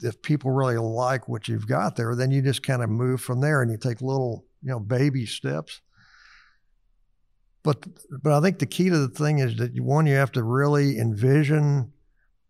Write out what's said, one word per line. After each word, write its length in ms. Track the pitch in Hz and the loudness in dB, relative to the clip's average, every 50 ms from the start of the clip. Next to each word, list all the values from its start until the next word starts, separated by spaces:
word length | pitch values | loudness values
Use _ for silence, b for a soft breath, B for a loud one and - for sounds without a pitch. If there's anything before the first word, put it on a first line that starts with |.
if 200 | - 120 107 _ - | -6 -6 -6 _ -2
people 280 | - 151 143 135 131 | -2 -2 0 0 0
really 260 | 131 135 135 127 120 | 0 0 2 2 0
like 520 | 117 117 113 113 117 127 127 135 131 - - | 0 0 -2 -2 -2 0 0 0 -2 -4 -6
what 200 | 120 110 - - | -8 -8 -6 -4
you've 200 | 113 107 107 107 | -4 -4 -2 -2
got 280 | 131 147 190 - - | -2 0 -2 -2 -2
there, 180 | - 120 113 123 | -2 -2 -2 -2
then 160 | 120 127 131 | 0 0 0
you 120 | 135 139 131 | 2 2 2
just 200 | 139 131 - - | 0 -2 -2 -2
kinda 240 | - 135 123 120 | -2 -2 -2 0
move 340 | 113 110 117 127 127 127 123 | -2 -2 0 0 0 -2 -2
from 200 | - - 123 123 | -4 -4 -4 0
there 220 | 135 151 156 139 127 | 0 2 2 2 2
and 80 | 117 | 0
you 60 | 113 | -2
take 240 | 107 - 131 117 104 | -2 -4 -4 -4 -4
little, 460 | 131 131 135 135 131 120 113 - - _ _ _ - | -4 -4 -2 -2 -2 -2 -4 -8 -12 _ _ _ -8
you 80 | 131 | -6
know, 100 | 131 117 | -6 -6
baby 460 | 104 101 131 123 139 147 127 135 117 | -4 -2 0 2 2 2 0 -2 -4
steps. 540 | 104 - - - 135 139 156 156 - - - _ _ b b b b b b b b b b b b b b b b _ _ _ _ _ _ _ _ _ _ _ _ _ _ _ _ _ _ - | -6 -8 -8 -6 -4 -4 -4 -6 -10 -14 -20 _ _ b b b b b b b b b b b b b b b b _ _ _ _ _ _ _ _ _ _ _ _ _ _ _ _ _ _ -2
But, 240 | 151 139 - - - - - - - 143 131 - | -2 -2 -2 -4 -20 -20 -20 -20 -16 -12 -4 0
but 100 | 156 147 | 2 2
I 80 | 147 | 4
think 180 | 151 196 185 185 | 4 2 2 0
the 60 | 143 | -2
key 220 | - - - 180 185 | -4 0 0 2 4
to 100 | 180 156 | 4 2
the 100 | 139 127 | 2 0
thing 320 | - - 151 151 151 147 | -2 -2 -2 0 2 2
is 160 | 135 123 110 | 0 0 0
that, 180 | 117 120 123 123 | -2 -4 -4 -4
you, 80 | 127 123 | -4 -2
one, 240 | 123 139 151 160 | 0 2 4 4
you 80 | 151 139 | 4 4
have 180 | 135 139 135 - | 4 2 2 0
to 100 | 131 113 | -2 -2
really 560 | 113 120 135 143 147 147 147 143 139 131 110 | 0 0 2 2 2 2 2 2 2 0 0
envision 920 | 113 117 107 101 113 131 139 151 151 135 151 151 147 147 143 139 123 - - _ _ _ _ _ _ _ _ _ _ _ | 0 -2 0 2 2 4 4 4 4 4 2 2 2 2 2 2 0 -4 -8 _ _ _ _ _ _ _ _ _ _ _